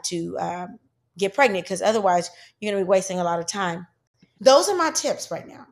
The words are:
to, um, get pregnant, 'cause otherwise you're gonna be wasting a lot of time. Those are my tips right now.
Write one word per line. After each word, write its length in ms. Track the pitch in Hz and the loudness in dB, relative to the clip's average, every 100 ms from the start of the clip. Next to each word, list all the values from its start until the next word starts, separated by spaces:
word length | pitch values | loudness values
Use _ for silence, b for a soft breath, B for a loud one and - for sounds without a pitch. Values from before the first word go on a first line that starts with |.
to, 340 | - 170 170 190 | -6 -6 -6 -6
um, 400 | 170 175 180 - _ _ _ 170 | -6 -6 -10 -16 _ _ _ -4
get 160 | 196 | -4
pregnant, 320 | - 262 190 165 | 2 2 2 -6
'cause 160 | 185 | -2
otherwise 480 | 190 220 190 175 175 b b _ | 0 2 2 2 0 b b _
you're 120 | 214 | -4
gonna 120 | 202 | -2
be 40 | 185 | 2
wasting 320 | 190 180 180 | 2 0 -4
a 40 | |
lot 160 | 170 170 | -2 -2
of 60 | 170 | -4
time. 420 | 202 180 170 175 _ _ _ _ _ | -4 -4 -6 -12 _ _ _ _ _
Those 300 | 233 277 359 | 6 6 6
are 60 | 370 | 0
my 160 | 311 | 0
tips 400 | - 285 - - | -2 -4 -6 -8
right 160 | 160 - | -12 -12
now. 200 | - - | -20 -20